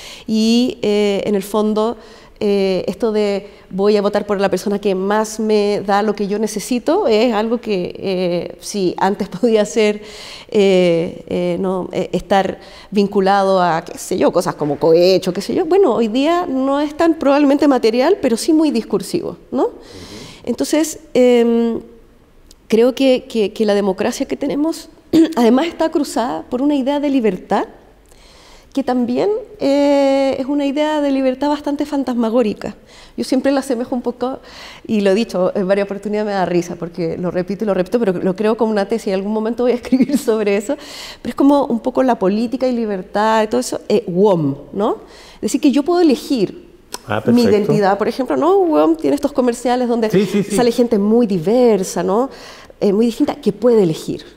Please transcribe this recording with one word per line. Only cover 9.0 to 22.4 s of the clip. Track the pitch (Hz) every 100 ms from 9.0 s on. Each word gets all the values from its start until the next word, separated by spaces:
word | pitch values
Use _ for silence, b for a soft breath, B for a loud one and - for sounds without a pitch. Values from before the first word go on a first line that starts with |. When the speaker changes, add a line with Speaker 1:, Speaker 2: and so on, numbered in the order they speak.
| 190 202 196
Speaker 1:
<laughs> | 180
podía | 247 214 208
ser, | 226 214 208 B B B B -
eh, | 214 196 185 180 165 175 - -
eh, | 185 175 175
no, | 190 185 -
eh, | - 175
estar | 180 - 196 190 - B B B
vinculado | 208 196 202 190 202 196 190
a, | 175 160
qué | 165 -
sé | - 202
yo, | -
cosas | 170 180
como | - 147 143
cohecho, | 165 165 180 185 180
qué | 180
sé | - 247
yo, | 339
bueno, | 370 359 220
hoy | 226
día | 233 285 349 359
no | 262 262 277
es | 302 302
tan | 339 320
probablemente | 262 285 294 285 294
material, | 254 220 240 277 415
pero | 262 226
sí | -
muy | 311 311
discursivo, | 226 214 226 - - - 175 -
¿no? | 247 453
Speaker 2:
Ujú. | - B B B B B B
Speaker 1:
Entonces, | - 233 277 302 320 - -
em, | - 247 240 233 233 233 226 - - - _ _ _